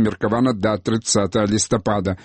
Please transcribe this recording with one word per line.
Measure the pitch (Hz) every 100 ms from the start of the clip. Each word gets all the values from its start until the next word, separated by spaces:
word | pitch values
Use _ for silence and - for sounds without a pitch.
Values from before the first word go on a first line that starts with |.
| 107
меркавана | 98 107 113 131
да | 110 104 104
трыццатага | - 113 - 110 101 113 104
лістапада. | 107 - 113 110 104 95 92